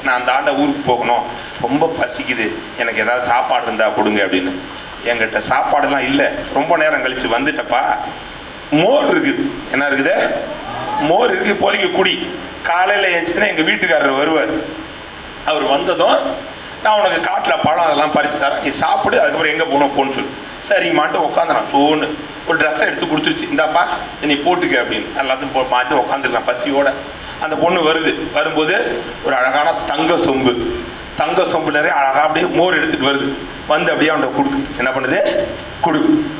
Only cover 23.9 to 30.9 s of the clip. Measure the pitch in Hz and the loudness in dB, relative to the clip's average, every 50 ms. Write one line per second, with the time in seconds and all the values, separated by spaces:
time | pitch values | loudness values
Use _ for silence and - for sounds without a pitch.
23.9 | - - - - - - - 151 143 139 143 170 180 175 - 143 135 123 117 113 | -2 -4 -6 -8 -8 -4 -2 0 0 0 2 2 2 2 2 2 2 0 0 0
24.9 | 110 107 101 - - - 135 131 131 135 143 135 - 135 127 - 123 123 123 123 | -2 -4 -4 -4 -4 -4 -2 -2 -2 -2 -4 -2 -2 -2 0 2 2 0 0 2
25.9 | 151 131 120 - 131 139 135 - 120 113 - - - - - 143 139 139 143 135 | 0 0 0 0 -2 -2 -2 -2 -2 -2 0 -2 -2 -2 -2 0 2 2 2 2
26.9 | - - - - - - - - - - 160 156 156 - 151 170 180 175 160 156 | 0 -2 -6 -12 -12 -12 -12 -12 -8 -6 -4 -4 0 0 2 2 2 2 2 2
27.9 | 160 160 160 - - - - - - 147 156 160 151 156 156 160 190 202 - - | 2 2 0 0 -2 -2 -4 -2 0 0 0 0 0 0 0 2 0 0 0 -2
28.9 | - 120 - - - - - 156 135 127 127 131 135 147 147 165 156 - - - | -4 -6 -6 -8 -10 -6 -2 0 0 2 2 2 2 2 2 2 0 0 -2 -4
29.9 | 143 151 160 160 175 147 - 143 135 135 127 123 117 120 107 - - - - - | -2 0 2 2 2 2 2 2 2 2 2 2 2 0 -2 -4 -4 -6 -8 -10